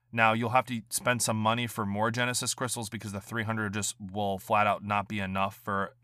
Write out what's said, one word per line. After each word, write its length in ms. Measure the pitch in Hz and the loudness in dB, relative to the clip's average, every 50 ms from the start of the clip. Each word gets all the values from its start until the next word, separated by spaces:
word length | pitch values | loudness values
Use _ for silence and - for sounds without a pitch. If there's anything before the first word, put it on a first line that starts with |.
| _ _ | _ _
Now, 200 | - 117 113 110 | 2 4 6 6
you'll 180 | 110 113 120 110 | 6 4 2 4
have 160 | 123 127 123 | 4 2 2
to 140 | - 123 113 - _ | 2 -2 -6 -4 _
spend 320 | - - - 123 123 113 | -6 0 2 2 2 2
some 140 | - - 110 | 2 0 0
money 300 | 110 107 107 117 120 120 | 2 2 2 2 2 -2
for 180 | 110 - 117 107 | -4 -4 -4 -2
more 280 | 98 101 104 110 117 | -2 0 0 0 0
Genesis 420 | 113 123 123 123 120 - 127 117 - | 0 0 0 0 0 -2 -2 -2 -2
Crystals 340 | - 131 117 - 120 113 - | -2 -4 -4 -4 -6 -6 -8
because 220 | - 104 - 104 | -8 -8 -8 -8
the 100 | 98 98 | -8 -8
three 220 | - - 117 117 | -8 -6 -6 -4
hundred 320 | 104 107 110 110 107 101 98 | -4 -2 -2 -2 -2 -2 -2
just 220 | 107 95 - - - | -4 -4 -4 -6 -8
will 400 | 104 92 92 107 104 98 98 92 | -12 -8 -4 -4 -2 -2 -2 -4
flat 300 | - - 110 104 104 104 | -2 2 4 4 6 4
out 160 | 98 - 101 | 2 0 0
not 240 | 104 104 101 98 - | -2 0 -2 -2 -2
be 100 | 110 104 | -4 -4
enough 420 | 98 92 95 98 98 101 - - - | -4 -2 0 0 -2 -2 -4 -6 -6
for, 320 | 107 98 98 95 - - _ | -2 -2 -2 -2 -4 -6 _